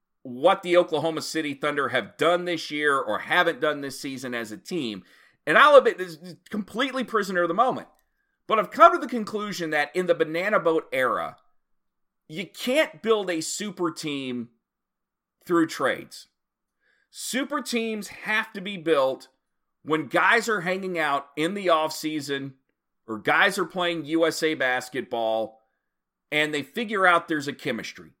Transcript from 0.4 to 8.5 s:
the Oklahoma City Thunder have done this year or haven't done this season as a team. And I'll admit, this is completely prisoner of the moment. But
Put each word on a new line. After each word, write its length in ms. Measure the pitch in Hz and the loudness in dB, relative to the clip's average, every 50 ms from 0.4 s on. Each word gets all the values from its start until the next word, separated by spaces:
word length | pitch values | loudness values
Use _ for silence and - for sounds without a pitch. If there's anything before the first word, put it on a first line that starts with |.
| 143 180 196 190 - | 4 4 4 4 0
the 140 | 180 170 | 2 4
Oklahoma 460 | 175 180 175 160 147 143 165 160 151 135 | 4 4 4 0 -2 -2 -2 -2 -4 -6
City 320 | - - 160 156 147 139 | -4 -4 -4 -4 -4 -6
Thunder 340 | - 156 147 143 143 139 120 | -4 -4 -2 -2 0 -2 0
have 300 | 127 127 104 95 - - | 0 -2 -2 -2 -4 0
done 260 | 143 165 175 175 175 | 2 2 2 2 0
this 260 | 175 170 156 - - | -2 -4 -4 -6 -6
year 280 | 151 147 151 147 139 135 | -6 0 2 2 2 2
or 220 | 123 107 104 104 | 0 -2 -2 -4
haven't 420 | - - 156 180 175 170 156 123 156 | -2 0 2 2 2 2 0 0 -2
done 180 | 151 147 143 | -2 -2 -2
this 180 | 143 139 127 - | -6 -10 -10 -10
season 360 | - 139 135 127 131 127 123 | -10 -10 -10 -8 -8 -6 -6
as 180 | 120 117 107 107 | -6 -6 -8 -10
a 60 | 92 | -14
team. 440 | _ - - 170 135 113 104 95 - _ _ _ _ _ _ _ - | _ -8 -6 -6 -4 -4 -6 -8 -12 _ _ _ _ _ _ _ -2
And 100 | 147 160 | 2 6
I'll 200 | 220 277 294 294 | 8 8 10 10
admit, 200 | 269 208 226 180 | 10 8 8 0
this 200 | 175 185 175 160 | 0 -6 -10 -10
is 200 | 147 170 185 160 - _ - | -16 -16 -18 -18 -18 _ -10
completely 540 | - 208 196 - - 220 269 269 247 262 233 | -8 -8 -8 -6 -2 -2 -2 -2 -2 -4 -6
prisoner 360 | - 220 214 202 185 190 175 | -2 -2 -2 -2 0 0 0
of 80 | 175 170 | 0 0
the 60 | 170 | 2
moment. 340 | 208 247 254 175 117 85 - _ _ _ _ _ _ _ _ _ _ _ | 2 2 2 0 -4 -8 -14 _ _ _ _ _ _ _ _ _ _ _
But 120 | - | -2